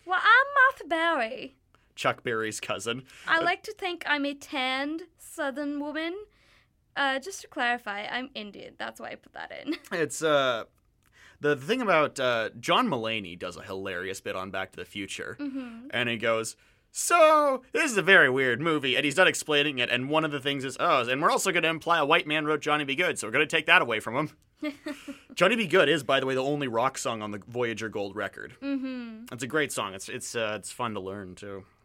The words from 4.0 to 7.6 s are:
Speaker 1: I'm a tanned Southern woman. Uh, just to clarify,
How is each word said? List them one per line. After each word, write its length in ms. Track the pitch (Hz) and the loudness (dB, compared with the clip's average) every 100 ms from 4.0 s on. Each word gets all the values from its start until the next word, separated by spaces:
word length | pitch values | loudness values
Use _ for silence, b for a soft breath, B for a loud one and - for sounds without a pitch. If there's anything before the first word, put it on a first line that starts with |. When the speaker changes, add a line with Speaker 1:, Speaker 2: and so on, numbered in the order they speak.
| - | -2
Speaker 1:
I'm 180 | 294 285 | -2 -2
a 80 | |
tanned 680 | 285 - 294 254 262 285 330 359 _ | -6 -8 -4 -2 -2 -4 -6 -10 _
Southern 600 | - - 277 262 294 294 | -14 -6 -4 -4 -6 -6
woman. 340 | 294 302 330 392 427 b b b b _ _ - | -6 -6 -6 -8 -12 b b b b _ _ -4
Uh, 220 | 277 269 | -2 -2
just 240 | 311 - | -6 -14
to 40 | - | -10
clarify, 580 | 311 | -4